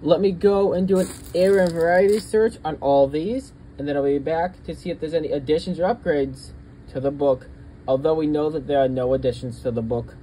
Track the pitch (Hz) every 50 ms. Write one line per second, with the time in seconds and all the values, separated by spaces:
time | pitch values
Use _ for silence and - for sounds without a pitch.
0 | 135 147 175 - 196 196 190 170 - 202 202 196 196 190 160 175 190 190 196 185
1 | 190 185 - - - - - 170 180 190 196 196 185 175 165 170 165 165 175 180
2 | 196 196 208 220 - - - 214 220 226 220 - - 156 151 135 - 139 139 139
3 | 139 135 143 151 160 196 233 269 269 - - - - - - - 139 143 143 143
4 | 139 143 143 143 135 156 160 165 170 185 185 - - - 165 - - 180 165 -
5 | - 156 156 165 156 - - 147 139 127 151 165 - 185 175 156 170 185 208 -
6 | - - 156 147 139 135 131 - - - - - - - - - - - - 135
7 | 127 139 143 139 143 139 131 127 - - - - - - - - - - 135 131
8 | 139 160 160 160 156 151 151 147 151 156 156 160 131 139 147 139 135 131 131 131
9 | 127 127 131 135 131 131 117 - - 127 117 - - 127 117 117 113 113 120 120
10 | 117 - - -